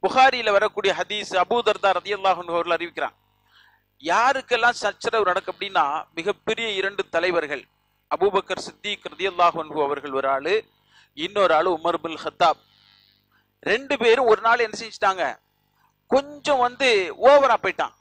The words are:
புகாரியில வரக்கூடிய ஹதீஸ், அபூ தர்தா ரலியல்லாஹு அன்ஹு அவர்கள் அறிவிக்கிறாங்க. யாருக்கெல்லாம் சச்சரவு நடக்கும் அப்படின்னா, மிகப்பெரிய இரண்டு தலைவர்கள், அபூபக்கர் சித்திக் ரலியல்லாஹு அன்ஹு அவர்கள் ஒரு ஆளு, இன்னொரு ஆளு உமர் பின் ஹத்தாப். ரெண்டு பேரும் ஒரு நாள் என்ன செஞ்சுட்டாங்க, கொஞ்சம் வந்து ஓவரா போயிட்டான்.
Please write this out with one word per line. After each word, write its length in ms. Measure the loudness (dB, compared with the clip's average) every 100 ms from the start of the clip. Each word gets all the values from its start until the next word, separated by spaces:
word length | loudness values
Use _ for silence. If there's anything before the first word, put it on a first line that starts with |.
| 0
புகாரியில 440 | 6 4 4 0
வரக்கூடிய 420 | 2 2 0 -2
ஹதீஸ், 480 | -2 -4 -6 -4 -2
அபூ 180 | 0 2
தர்தா 340 | 0 2 0 0
ரலியல்லாஹு 460 | -2 -2 0 0
அன்ஹு 80 | -2
அவர்கள் 280 | -4 -2 -2
அறிவிக்கிறாங்க. 380 | -4 -6 -8 _ _ _ _ _ _ _ _ _
யாருக்கெல்லாம் 680 | -2 2 2 0 -2 2 2
சச்சரவு 560 | 0 -6 -4 -4 0 0
நடக்கும் 300 | 0 -4 -10
அப்படின்னா, 480 | -4 0 0 -2 -8
மிகப்பெரிய 560 | -6 -6 -4 -4 -4 -4
இரண்டு 400 | -4 -4 -4 -4
தலைவர்கள், 580 | -2 0 -2 -2 -8 -12 _ _ _ _ -2
அபூபக்கர் 440 | 0 0 -2 -8
சித்திக் 460 | -8 -12 -10 -10 -12
ரலியல்லாஹு 540 | -6 -6 2 2 2
அன்ஹு 200 | -8 -4
அவர்கள் 300 | -2 -4 -6
ஒரு 160 | -4 -2
ஆளு, 360 | -2 -2 -4 -4 _ _ _ _
இன்னொரு 400 | -10 -6 0 2
ஆளு 240 | 4 2 0
உமர் 200 | -2 -4
பின் 200 | -6 -8
ஹத்தாப். 420 | -10 _ 2 2 _ _ _ _ _ _ _ _ _ _
ரெண்டு 380 | -4 -4 -2 0
பேரும் 280 | 2 4 2
ஒரு 160 | 0
நாள் 180 | 0 0
என்ன 200 | 0 -6
செஞ்சுட்டாங்க, 600 | -14 -2 -2 0 -4 -6 _ _ _ _ _ _ _
கொஞ்சம் 500 | -2 -2 -10 -2 0
வந்து 580 | 0 0 2 2 0 2
ஓவரா 340 | 6 6 6 2
போயிட்டான். 320 | -2 -4 -6 _